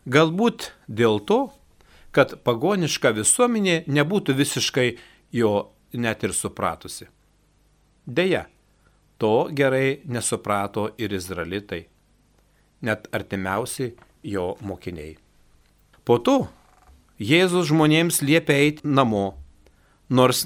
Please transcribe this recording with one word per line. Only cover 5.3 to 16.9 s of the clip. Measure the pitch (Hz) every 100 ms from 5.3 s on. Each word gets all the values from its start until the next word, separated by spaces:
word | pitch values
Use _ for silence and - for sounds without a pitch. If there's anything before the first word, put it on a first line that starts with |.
jo | 117 110 101 - _ _
net | 123 117 107
ir | 107
supratusi. | - 101 - 98 80 82 - - _ _ _ _ _ _ _ _ _ -
Deja, | 123 185 135 82 _ _ _ _ _ _ _
to | 110 117 170
gerai | 139 135 131 135 139
nesuprato | - 120 - 117 104 101 101 107 104 -
ir | 107
izraelitai, | 98 90 87 82 98 101 85 82 _ _ _ _ _ _ _ _ _
net | 117 110 -
artimiausi | 110 - 101 95 98 123 - 127 - _ _
jo | 147 98 90 98
mokiniai. | 101 90 - 85 76 78 _ _ _ _ _ _ _ _ -
Po | 120
to | 170 269 - - _ _ _